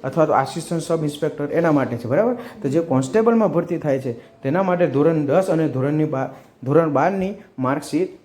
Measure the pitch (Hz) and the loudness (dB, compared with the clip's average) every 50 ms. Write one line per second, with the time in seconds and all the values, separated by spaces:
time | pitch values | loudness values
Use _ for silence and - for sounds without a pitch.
0 | - 135 - 170 156 151 143 107 135 131 - 170 156 - 175 165 151 - 170 160 | -8 -4 2 2 2 4 4 0 0 0 -4 -10 -8 -6 -6 -6 -4 -2 -4 -2
1 | 156 147 143 - - 151 147 - 143 143 - 151 165 170 151 143 131 117 117 113 | -2 -4 -4 -4 -6 -6 -4 -6 -8 -4 -2 0 2 2 2 2 2 0 -4 -6
2 | - 110 123 160 214 240 254 233 - - - - - 143 131 165 165 - 135 131 | -4 -2 0 2 2 0 0 -4 -8 -14 -16 -8 -6 -2 0 0 0 2 0 0
3 | 135 131 - 214 220 233 233 233 220 190 147 170 170 165 175 160 - 151 135 135 | 0 2 0 2 2 4 4 4 2 2 2 0 -2 0 -4 -4 0 0 0 0
4 | 120 131 117 - - - - - - 135 139 180 196 185 180 170 175 160 127 139 | -2 -4 -8 -8 -12 -20 -20 -8 -4 -2 0 0 0 0 2 2 2 2 2 4
5 | 147 156 165 156 147 143 147 175 185 - 175 160 160 147 120 131 127 123 131 151 | 2 4 4 2 0 2 2 2 2 2 0 0 0 0 0 -2 -2 0 0 0
6 | 156 151 151 131 135 139 135 - - - _ _ - 123 143 156 165 160 143 131 | 0 0 0 -4 -4 -6 -8 -16 -20 -20 _ _ -4 2 4 4 4 4 2 2
7 | 143 175 196 196 185 190 208 - - - _ - 127 127 135 143 147 - - 151 | 2 2 2 0 -2 -4 -6 -8 -14 -20 _ -4 -2 0 0 -2 -4 -4 -2 -2
8 | - - - - - | -2 -2 -6 -16 -20